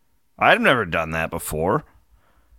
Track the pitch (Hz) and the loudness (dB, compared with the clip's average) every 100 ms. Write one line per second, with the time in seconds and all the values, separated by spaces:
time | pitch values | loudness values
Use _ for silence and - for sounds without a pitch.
0 | _ _ _ - 110 202 214 131 95 85 | _ _ _ 0 2 4 4 2 0 -4
1 | 80 80 80 80 - 78 82 139 - _ | -4 -4 -4 -6 -6 -2 0 -2 -4 _
2 | _ _ _ _ _ | _ _ _ _ _